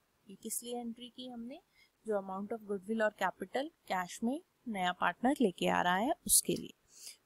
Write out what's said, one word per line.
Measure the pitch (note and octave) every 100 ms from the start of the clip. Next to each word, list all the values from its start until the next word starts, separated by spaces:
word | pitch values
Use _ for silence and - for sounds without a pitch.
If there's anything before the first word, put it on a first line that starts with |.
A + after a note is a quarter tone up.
| _ _ -
ये | G3
किस | A3+ -
लिए | A#3+ A#3+
entry | A#3 A3+ B3 A#3+
की | B3+
हमने? | A#3+ A#3 D#4 _ _ _ _ A3
जो |
amount | G#3 F#3+ F#3+ G#3 A#3
of | G#3
goodwill | G3+ F#3 A3+
और | G#3+
capital | - F#3 - F#3+ B3 D4 - -
cash | F#3+ F3+ -
में | A3+ C#4+ - _ -
नया | G#3 F3+
partner | F3+ F#3 F3 B3 D4
लेके | G#3+ - F3+
आ | F3+
रहा | F3 F#3
है, | A#3+ F4 -
उसके | - -
लिए। | F3 - - _ - - -